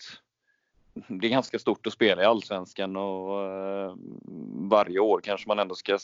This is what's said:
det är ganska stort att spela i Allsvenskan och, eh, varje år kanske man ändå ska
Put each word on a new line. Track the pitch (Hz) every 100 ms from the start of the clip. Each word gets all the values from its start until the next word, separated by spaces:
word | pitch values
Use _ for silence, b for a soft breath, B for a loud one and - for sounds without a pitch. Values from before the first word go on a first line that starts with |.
| - - _ _ _ _ _ _ _ - -
det | 95 113
är |
ganska | 131 - 113
stort | - 104 110
att |
spela | - 110 90
i |
Allsvenskan | 101 113 - 98 92 - 95 95
och, | 98 95 95 98
eh, | 98 95 95 98 95 92 - - - 85 52 53 95
varje | 104 98 92
år | 107 90
kanske | 104 98 107
man | 104
ändå | 95
ska | 92 - 98